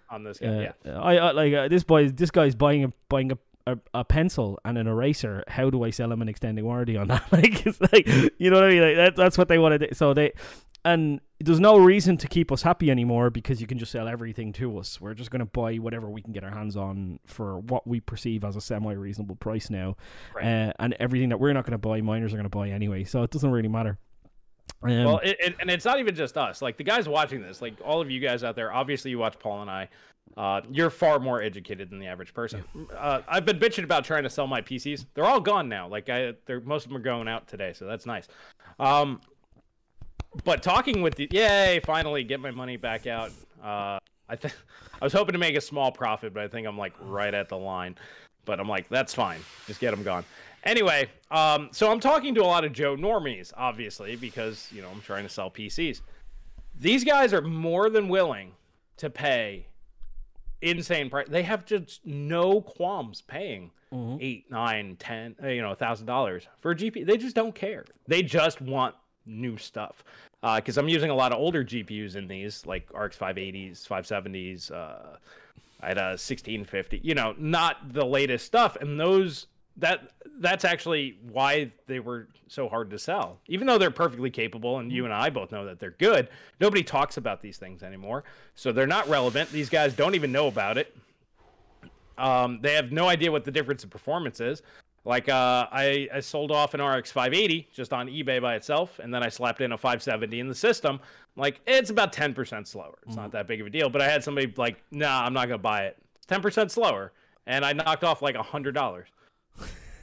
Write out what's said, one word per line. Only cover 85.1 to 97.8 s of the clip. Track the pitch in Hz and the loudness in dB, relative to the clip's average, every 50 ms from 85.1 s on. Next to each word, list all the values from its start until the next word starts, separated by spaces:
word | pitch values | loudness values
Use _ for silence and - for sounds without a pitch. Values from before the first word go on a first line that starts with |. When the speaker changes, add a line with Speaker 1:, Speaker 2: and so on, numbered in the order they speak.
| 104 | -2
Speaker 1:
I | 104 131 156 | -2 -2 -2
both | 135 117 95 - 110 | -2 -4 -8 -8 -10
know | 101 98 | -12 -12
that | 98 90 - | -12 -12 -12
they're | 101 92 | -14 -10
good. | - - 175 220 220 139 120 - - - - - _ - | -2 2 4 4 4 4 2 0 -6 -20 -20 -12 _ 0
Nobody | 185 208 202 196 170 | 2 2 2 2 0
talks | - - 135 147 - - | 0 0 0 0 0 -4
about | 143 117 113 98 - | -6 -6 -6 -8 -8
these | - 101 - | -10 -16 -16
things | - 95 92 95 90 98 | -16 -16 -18 -18 -16 -16
anymore. | 92 95 95 98 104 120 143 - - - - - - _ | -16 -16 -12 -10 -8 -8 -8 -8 -12 -20 -20 -20 -20 _
So | - - 127 110 | -6 -4 -2 2
they're | 127 135 | 2 2
not | 139 175 220 - | 2 2 0 0
relevant. | 143 151 139 123 123 113 143 160 - | 2 2 2 2 2 0 0 -2 -2
These | 156 151 143 117 | -4 -6 -4 0
guys | 170 156 151 139 117 | 2 2 2 2 2
don't | 143 147 180 196 | 2 2 2 2
even | 170 147 131 127 | 0 0 0 0
know | 143 151 | 2 2
about | 135 101 117 98 101 113 | 2 0 0 -2 0 0
it. | 120 - - - - - _ _ _ _ _ _ _ _ _ _ _ _ _ _ _ - - _ _ _ _ - | -2 -4 -6 -8 -20 -20 _ _ _ _ _ _ _ _ _ _ _ _ _ _ _ -20 -20 _ _ _ _ -6
Um, | - 131 135 127 123 123 123 123 107 | -2 2 2 4 4 2 0 -2 -2
they | 123 147 147 | 0 0 2
have | 151 135 123 | 0 0 0
no | 151 160 175 | 0 2 2
idea | 180 175 156 165 165 | 4 4 2 2 0
what | 151 143 - | 0 0 -2
the | 143 | -2
difference | 135 156 139 131 139 - - | -2 -2 -2 -2 -4 -6 -8
in | 92 | -16
performance | - 107 - 139 156 175 160 123 - - | -18 -12 -6 -4 -4 -4 -4 -6 -6 -6
is. | 117 123 151 - - - - - _ _ _ _ - | -6 -6 -6 -8 -12 -20 -20 -20 _ _ _ _ -4
Like, | 113 123 123 - 143 | -2 -2 0 2 2
uh, | 131 131 127 127 123 123 120 - | 2 2 4 4 2 2 0 0
I, | - 135 139 139 139 143 139 - | -2 0 0 2 0 0 -2 -4
I | 131 135 | -8 -8
sold | 123 - - 147 151 143 | -8 -6 -6 -6 -4 0
off | 151 147 147 143 - | 2 2 2 0 0
an | 143 | -2
R | 143 139 135 | 0 0 0
X | 127 - - | 0 -2 -4
five | - 135 123 127 | -2 0 0 2
eighty | 147 190 220 180 160 165 147 _ | 2 2 2 2 0 -2 -4 _
just | - - | -12 -10